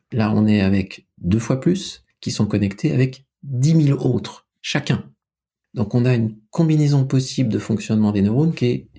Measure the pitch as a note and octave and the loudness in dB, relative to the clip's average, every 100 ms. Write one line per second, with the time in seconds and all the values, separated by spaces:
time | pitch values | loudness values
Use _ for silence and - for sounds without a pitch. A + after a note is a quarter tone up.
0 | _ B2+ G#2+ G#2+ G#2+ G#2+ G2 G2 F#2 - | _ -4 0 2 2 4 2 0 -2 -10
1 | _ - F2 G#2+ - C3 E3+ F#3+ - - | _ -8 -2 0 0 -2 0 -2 -4 -14
2 | _ _ - - G#2 G#2 G2 - D#3 C#3 | _ _ -6 -2 0 0 -2 -2 -2 0
3 | C3 C3 _ _ C#3+ B2 C#3+ D#3+ C#3+ C#3 | 0 -4 _ _ -8 0 2 4 4 2
4 | C3+ A2+ - - _ _ - D3 - - | 0 -2 -4 -14 _ _ -6 -4 -2 -4
5 | - _ _ _ _ _ _ - G#2+ B2+ | -6 _ _ _ _ _ _ -6 -2 0
6 | A#2+ B2 A2+ - _ - E3 D#3 D3 C#3+ | 2 2 0 -6 _ -2 2 2 2 2
7 | C3 C3 C3 - B2 G2 - A2 - A2 | 2 0 -2 -2 -2 -2 -2 -4 0 0
8 | G#2+ G2+ G2 A#2+ E3 - B2 C3 - | 2 2 2 2 0 0 -2 -2 -6